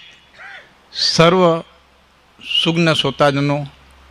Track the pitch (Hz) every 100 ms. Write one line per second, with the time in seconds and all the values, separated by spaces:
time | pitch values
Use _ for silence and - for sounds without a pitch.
0 | - - _ - - - - _ _ -
1 | - - 165 185 175 165 - _ _ _
2 | _ _ _ _ - - 170 165 165 151
3 | 143 - 147 139 143 143 143 - - _
4 | -